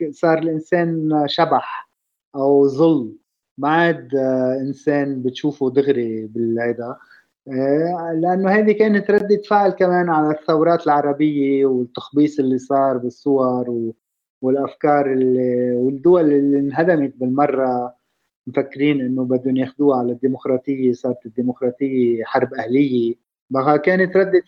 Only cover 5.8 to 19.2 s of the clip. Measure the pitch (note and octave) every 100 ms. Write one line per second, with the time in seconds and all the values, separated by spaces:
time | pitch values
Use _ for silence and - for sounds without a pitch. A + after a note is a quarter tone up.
5.8 | C#3 C3+ A#2 A2 A2 A#2 A#2 A2+ A#2+ A#2
6.8 | A#2+ C3+ _ - _ _ - C3 C3+ D3
7.8 | E3+ F3+ E3 E3 F3 F#3 F#3+ G#3 G#3+ G#3
8.8 | A3 G#3 G3+ G#3 G3 G3+ - G#3 G3 F3+
9.8 | F#3 F3+ F3 D#3 D3+ D3+ - D#3+ E3 E3+
10.8 | D#3+ D3 D3 C#3 D3+ C#3+ C#3 C#3 C#3 B2+
11.8 | B2 - - C#3+ D3 D3 C3 C3 C3 C#3
12.8 | C3+ B2+ B2 - C#3+ C3+ B2+ B2 B2 A#2+
13.8 | A2+ - _ _ _ _ C3 C#3 C#3 -
14.8 | D3+ D3 C#3 C3 B2+ B2+ B2+ B2 B2 B2
15.8 | B2+ C#3 E3+ F3+ D#3 C#3+ C#3 C#3+ C#3 C3
16.8 | E3+ E3 C#3 - B2+ C3+ D3 C3 C3 B2
17.8 | B2 - _ _ _ _ - C3+ C#3 C#3
18.8 | D3 C#3+ B2+ C3